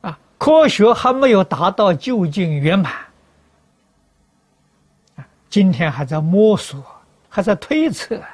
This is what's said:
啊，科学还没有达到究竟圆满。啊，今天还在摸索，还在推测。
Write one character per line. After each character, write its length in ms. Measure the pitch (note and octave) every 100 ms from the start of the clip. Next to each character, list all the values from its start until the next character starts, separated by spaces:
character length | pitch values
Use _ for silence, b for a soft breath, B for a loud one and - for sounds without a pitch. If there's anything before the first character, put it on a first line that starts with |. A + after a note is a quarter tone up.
| F#3+
啊， 100 | D#3 _ _
科 280 | - D#4 D4
学 240 | - G#3+
还 220 | A3+ B3+
没 200 | B3+ C4+
有 120 | G#3
达 260 | F#3 B2 F3
到 220 | G3 G#3
究 340 | D#3+ - A#3+ E3+
竟 320 | D3 F3 D3
圆 200 | D3 F#3+
满。 160 | D#3+ - - _ _ _ _ _ _ _ _ _ _ _ _ _ _ _ _ _ _ _ _ -
啊， 120 | C3 _ _
今 200 | G3+ F#3+
天 220 | C3+ E3
还 100 | B2+
在 160 | C3+ D#3
摸 380 | D#3 F#3 G#3+ G3+
索， 260 | - C#3 C3 - _ _ _
还 140 | -
在 120 | F#3+
推 360 | G3+ - D#4 D#4+
测。 280 | - - G#3 -